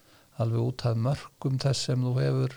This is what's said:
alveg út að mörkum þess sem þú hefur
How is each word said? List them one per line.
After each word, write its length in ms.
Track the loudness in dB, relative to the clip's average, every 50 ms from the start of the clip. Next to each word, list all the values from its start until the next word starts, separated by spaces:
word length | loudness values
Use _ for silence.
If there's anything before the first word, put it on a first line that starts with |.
| -20 -20 -20 -20 -20 -12 -4 -2
alveg 220 | 0 0 2 0
út 220 | 0 0 -2 -2 0
að 120 | 0 0
mörkum 640 | 2 0 0 0 -2 -4 -12 _ -6 -4 -2 -2 0
þess 260 | 2 0 0 0 0
sem 180 | -2 0 0 0
þú 120 | 0 0
hefur 360 | 0 0 2 2 0 0 -2 -4